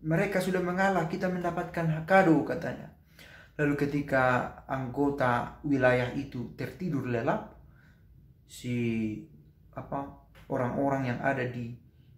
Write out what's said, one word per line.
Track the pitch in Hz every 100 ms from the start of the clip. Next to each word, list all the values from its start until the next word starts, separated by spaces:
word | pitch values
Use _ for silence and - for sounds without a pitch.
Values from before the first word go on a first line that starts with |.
mereka | 156 170 202 190
sudah | 185 180
mengalah, | 180 180 196 185 165
kita | 190 185
mendapatkan | 180 175 170 165 - 165
hak | 156 -
kado," | 190 180 147 -
katanya. | 123 135 - - - _ - - - - -
Lalu | 147
ketika | 143 143 147 143 135 127 123 - - -
anggota | 135 127 127 143 139 123 120 - - 151
wilayah | 135 127 123 120
itu | 139 127 127 -
tertidur | - 127 - 185 135 123
lelap, | 117 135 214 - - - - - - - - - - _
si, | - 123 120 117 113 110 107 - - - - -
apa, | - - 139 139 - - - -
orang-orang | 135 123 143 139 135 127
yang | 117 139
ada | 131
di | 123 123 120 120 - - -